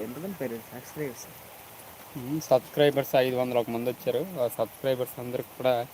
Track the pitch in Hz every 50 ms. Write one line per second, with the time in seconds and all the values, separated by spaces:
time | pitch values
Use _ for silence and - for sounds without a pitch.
0 | 107 117 123 143 170 202 190 160 139 123 117 113 107 - - 127 127 - - 151
1 | 151 135 117 - - - - - - - - - - - - - - - - -
2 | - - - 139 120 127 147 160 - - 131 131 - - - 147 147 147 139 139
3 | 131 - - 135 127 131 127 123 127 127 123 120 113 120 117 117 120 123 120 -
4 | - 127 117 123 165 190 180 147 123 117 - - 113 104 - - - 135 131 123
5 | 127 - - - 120 123 123 131 120 - - - 127 127 123 120 120 -